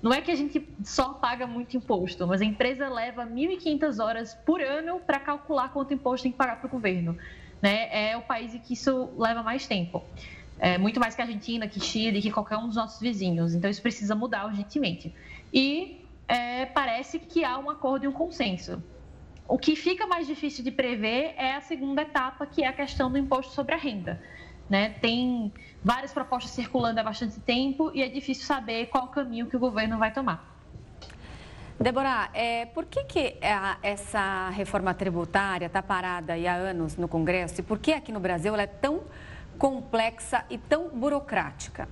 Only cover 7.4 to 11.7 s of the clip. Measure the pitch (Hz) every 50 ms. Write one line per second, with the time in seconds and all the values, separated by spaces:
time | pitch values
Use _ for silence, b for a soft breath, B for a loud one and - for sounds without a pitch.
7.4 | B B B B - 202 202 220 226 - - 214 208 214 226 233 233 - 262 226
8.4 | 233 233 226 240 - - 247 233 - 277 262 254 254 254 - - 226 226 226 226
9.4 | 226 220 233 277 - - 226 190 175 175 - 170 - - B B B B B B
10.4 | B B - - - 175 180 180 190 214 233 254 240 226 233 - 240 233 233 208
11.4 | - - 233 233 214 202